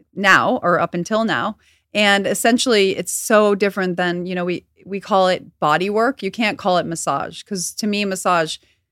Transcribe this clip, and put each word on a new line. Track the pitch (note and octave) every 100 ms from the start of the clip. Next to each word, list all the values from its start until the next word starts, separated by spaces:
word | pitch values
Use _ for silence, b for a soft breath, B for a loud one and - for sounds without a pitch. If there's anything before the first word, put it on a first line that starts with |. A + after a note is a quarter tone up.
| _ F3+
now | G3 D#3 C#3 B3+
or | F3 F3+
up | E3+
until | F3 F3 A3 A3+
now. | B2+ F#3+ - _ _ _
And | G#3 G#3 G3+ F#3
essentially, | G3+ A#3 A#3+ - G#3+ F#3+ -
it's | F3+
so | - - G#3+ G#3
different | G3 G3+ G3 F#3 F3
than, | F3+ F3 F3+
you |
know, | F3+ F3+
we, | F3 - _ E3+
we | G3
call | - G3 F#3
it | F3+ - -
body | D3+ D#3 G3
work. | G#3 A#3+ -
You | F#3+
can't | - G#3+ D#3+
call | G3+ F3
it | D#3+
massage, | E3 D#3+ C#3+ - E3
'cause | - F#3+ - -
to | G#3+
me, | G3+ G3+
massage, | F#3 F#3+ F3 D#3+ - _ _ _